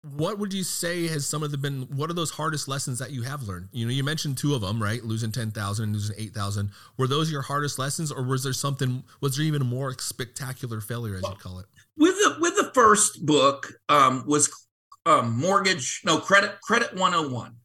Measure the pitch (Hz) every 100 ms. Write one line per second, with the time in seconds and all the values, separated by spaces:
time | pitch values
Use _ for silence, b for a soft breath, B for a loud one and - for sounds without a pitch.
0 | 147 143 160 208 202 190 180 - 170 175
1 | 170 156 139 151 151 147 143 139 131 135
2 | 156 170 156 - 156 151 135 135 139 123
3 | 127 139 120 143 110 90 95 123 117 131
4 | 135 156 151 131 151 139 92 113 104 117
5 | 113 110 113 113 110 107 101 107 110 104
6 | 101 107 107 107 101 101 101 b b -
7 | 131 143 160 147 131 143 143 135 131 143
8 | 160 131 127 131 135 127 143 139 131 127
9 | - b 143 131 156 147 127 123 135 127
10 | - - 120 - 131 127 123 110 104 117
11 | 117 95 95 95 92 90 92 _ b -
12 | 311 370 415 - 339 392 - - 226 208
13 | - - 151 151 135 135 - - - 147
14 | 131 131 135 147 143 - _ _ _ -
15 | 170 151 117 117 165 196 190 180 123 -
16 | - 156 - 196 202 - - 226 233 185
17 | 185 175 147 123 92 -